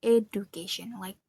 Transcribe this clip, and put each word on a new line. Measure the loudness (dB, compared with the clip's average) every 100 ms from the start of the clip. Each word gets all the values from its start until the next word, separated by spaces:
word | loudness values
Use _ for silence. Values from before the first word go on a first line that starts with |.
Education, | 6 4 4 -6 -6 -10 -8 -8 -8 -10
like | -12 -12